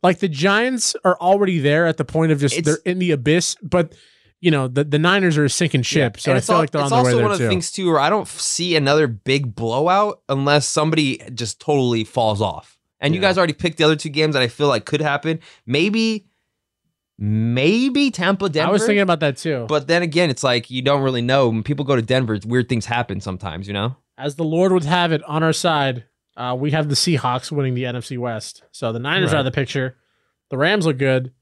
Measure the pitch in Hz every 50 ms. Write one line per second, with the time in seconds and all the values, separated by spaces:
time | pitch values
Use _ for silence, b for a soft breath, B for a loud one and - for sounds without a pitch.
0 | - 180 180 - 208 190 151 135 156 196 196 214 233 254 262 240 - - - -
1 | _ 190 175 - 170 180 196 202 202 190 185 165 135 143 147 156 170 165 160 -
2 | 151 - - 160 160 160 156 139 143 143 139 156 160 147 151 156 _ 180 180 185
3 | 180 175 156 139 120 147 156 175 175 - - _ - 143 - 180 170 156 b b
4 | b b b b b b b _ - 175 156 143 131 127 123 139 151 151 143 147
5 | 156 175 190 202 190 180 156 151 147 139 - - 175 160 - 139 120 - - 160
6 | 139 120 101 - - - 135 131 123 - 180 170 160 147 - 151 143 139 - 247
7 | 247 127 123 120 117 - 202 185 - 113 101 185 160 - - - 190 175 165 147
8 | 139 156 202 214 117 - - - - - - - 170 180 170 156 143 135 147 156
9 | 156 131 113 101 _ 123 135 139 139 123 98 - 117 113 113 131 151 175 180 196
10 | 208 208 - _ _ - 139 135 139 143 147 147 139 - - 160 151 160 160 160
11 | 151 135 123 - - - 131 113 120 104 - _ - - 147 143 131 123 120 113
12 | 110 - - 131 117 110 107 98 107 95 82 76 - _ _ _ _ _ _ _
13 | - 143 160 185 185 196 185 190 180 165 143 _ - 175 156 - 160 151 160 147
14 | - 160 139 151 156 156 147 139 127 117 113 - 147 143 131 110 - - - 143
15 | 151 151 139 143 - 160 160 160 B B B B B 117 123 147 165 208 202 226
16 | 226 226 220 214 _ _ _ _ _ _ _ _ _ _ _ _ _ _ _ _
17 | _ _ _ - 104 104 107 110 110 117 120 127 135 160 208 233 254 277 247 277
18 | 285 269 - - 175 180 202 190 196 190 143 151 156 175 196 202 220 226 208 202
19 | 196 185 170 151 160 147 131 - - 160 151 127 117 110 151 151 139 135 165 175
20 | 175 170 143 170 180 160 127 - - 135 123 123 110 - 123 127 127 139 143 143
21 | 135 135 131 120 120 120 131 139 135 120 113 110 107 - 147 135 147 127 139 123
22 | 113 110 131 131 131 110 110 104 92 110 120 127 123 - 131 113 104 - 120 120
23 | 120 - 98 98 - 104 92 90 - 95 76 85 95 101 101 101 101 120 131 _
24 | _ _ _ - 131 147 139 143 165 156 156 165 180 190 185 185 156 143 170 180
25 | 175 170 160 147 - - 147 156 160 160 160 - - 175 160 147 139 135 127 120
26 | 110 _ _ _ _ _ _ - 123 123 127 127 139 151 143 160 151 147 143 -
27 | - 175 170 127 - 127 123 127 - - 156 143 135 131 127 123 127 123 120 123
28 | 117 - 135 123 120 123 117 110 - - - - _ _ _ - - 117 113 117
29 | 120 143 160 190 185 165 160 151 135 131 120 147 135 - - 143 127 127 127 _
30 | _ _ _ _ _ _ _ _ _ _ - 131 147 170 208 214 165 165 143 127
31 | 139 135 131 131 127 127 _ _